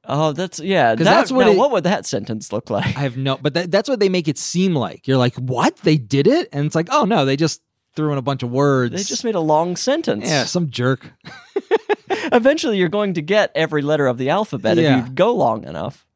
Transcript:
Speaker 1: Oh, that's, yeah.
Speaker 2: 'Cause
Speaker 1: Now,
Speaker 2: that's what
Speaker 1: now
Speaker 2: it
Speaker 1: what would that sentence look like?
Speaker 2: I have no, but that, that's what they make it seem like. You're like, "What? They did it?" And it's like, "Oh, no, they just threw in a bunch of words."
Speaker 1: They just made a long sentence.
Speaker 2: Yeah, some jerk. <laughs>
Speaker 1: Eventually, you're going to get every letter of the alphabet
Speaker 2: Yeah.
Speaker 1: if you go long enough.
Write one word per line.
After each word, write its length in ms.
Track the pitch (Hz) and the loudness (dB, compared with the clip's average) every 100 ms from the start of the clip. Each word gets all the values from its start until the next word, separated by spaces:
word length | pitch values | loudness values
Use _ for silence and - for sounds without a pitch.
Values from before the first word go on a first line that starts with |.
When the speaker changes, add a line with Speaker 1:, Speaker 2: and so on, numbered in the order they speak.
| - | -6
Speaker 1:
Oh, 200 | 143 156 | -2 -2
that's, 260 | 147 180 - | -2 -8 -6
yeah. 360 | 175 185 120 113 | -2 2 4 4
Speaker 2:
'Cause 80 | |
Speaker 1:
Now, 100 | 180 320 | 4 4
Speaker 2:
that's 140 | 262 | 2
what 140 | 254 226 | 2 4
Speaker 1:
now 60 | |
Speaker 2:
it 60 | 190 | 4
Speaker 1:
what 120 | 277 | 2
would 120 | 214 | 0
that 220 | 175 196 - | 0 -2 -4
sentence 460 | 117 104 110 - | -6 -6 -10 -6
look 180 | 107 - | -8 -4
like? 160 | 101 104 | -4 -2
Speaker 2:
I 140 | 135 | -4
have 160 | 139 123 | -4 -4
no, 220 | 135 135 | -4 -2
but 140 | 147 | -2
that, 160 | 165 175 | -2 0
that's 180 | 196 247 | 0 0
what 120 | 233 | 0
they 80 | 196 | 2
make 200 | 180 156 | 0 -2
it 100 | - | -4
seem 360 | - 175 190 | -4 0 0
like. 320 | 151 98 - - | 0 -2 -6 0
You're 120 | 135 | 2
like, 160 | 123 123 | 2 -2
"What? 400 | 127 123 269 - | -4 0 0 2
They 180 | 160 156 | 2 2
did 300 | 107 139 165 | 2 2 4
it?" 220 | 320 - | 2 0
And 120 | 143 151 | -4 -2
it's 80 | |
like, 140 | 165 175 | -2 0
"Oh, 140 | 285 | 0
no, 200 | 208 220 | 2 2
they 120 | 135 143 | 2 0
just 240 | 160 - _ _ _ | 0 -4 _ _ _
threw 160 | - 151 | -4 -2
in 80 | 139 | -2
a 40 | |
bunch 200 | 127 135 | -4 -4
of 80 | 120 | -2
words." 460 | 127 143 131 123 170 | 2 2 2 0 -2
Speaker 1:
They 60 | |
just 200 | 196 - | -6 -4
made 100 | 233 196 | -2 0
a 40 | |
long 360 | 156 151 175 180 | 2 2 0 -2
sentence. 480 | - 311 - 101 - | -2 -2 -2 -4 -2
Speaker 2:
Yeah, 180 | 147 - | -2 0
some 240 | 175 156 | -2 -2
jerk. 420 | 120 127 131 - - | -2 0 -2 -6 -20
<laughs> 360 | - - - - - 427 - 403 - 427 339 | -20 -20 -10 -8 -2 -2 0 -4 -4 -6 0
Speaker 1:
Eventually, 440 | 240 254 311 294 202 | 2 4 2 0 0
you're 100 | 175 | 0
going 260 | 202 202 | 0 -2
to 80 | 165 | -2
get 280 | 151 208 - | 0 0 0
every 280 | 151 160 151 | 0 -2 0
letter 240 | 143 151 135 | 0 2 0
of 120 | 120 | 0
the 120 | 131 | 0
alphabet 460 | 185 214 123 110 165 | -2 -2 -2 0 4
Speaker 2:
Yeah. 220 | 156 131 | 4 2
Speaker 1:
if 60 | 123 | 0
you 60 | |
go 220 | 131 214 | 0 2
long 300 | 226 127 113 | 2 0 -2
enough. 420 | - 80 107 - _ | -6 -8 -10 -10 _